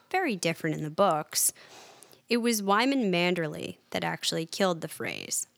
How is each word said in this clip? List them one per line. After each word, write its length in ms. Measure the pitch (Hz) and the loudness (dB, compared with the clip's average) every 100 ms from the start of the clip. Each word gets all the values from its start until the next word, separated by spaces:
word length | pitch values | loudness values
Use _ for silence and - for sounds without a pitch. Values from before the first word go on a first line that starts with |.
| - | -4
very 260 | 370 339 190 | -2 0 0
different 400 | 165 160 160 151 | -2 -2 -2 -2
in 80 | |
the 60 | 151 | -2
books. 600 | 156 196 156 - - - - - - - - - - - | 2 4 2 -2 -2 -2 -2 -14 -20 -20 -20 -20 -12 -2
It 80 | 240 | 0
was 240 | 233 220 | 2 2
Wyman 480 | 196 202 254 269 202 | 4 4 4 2 2
Manderley 680 | 175 180 180 156 165 - - - | 2 2 0 -2 -6 -10 -12 -8
that 140 | 180 | -4
actually 420 | 170 165 - 165 165 | -4 -4 -4 -4 -4
killed 340 | - 190 165 | 0 0 0
the 80 | 160 | -6
Freys. 580 | - - 50 - - - | -8 -8 -8 -6 -6 -6